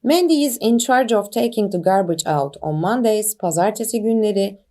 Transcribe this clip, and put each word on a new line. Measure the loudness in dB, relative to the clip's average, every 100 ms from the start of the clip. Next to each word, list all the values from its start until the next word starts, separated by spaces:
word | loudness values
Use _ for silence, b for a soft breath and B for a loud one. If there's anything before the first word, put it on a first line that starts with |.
Mandy | 2 2 4 2 2
is | 0
in | 0 2
charge | 2 2 2 0
of | 0
taking | -4 -2 -2 -2
the | 0
garbage | 2 2 0 -2 -2
out | -2 -2 -6
on | -6 -2
Mondays. | -2 0 0 0 -4 -4
Pazartesi | -4 0 0 -2 -4 -2
günleri | 0 2 2 0 -2 -6 _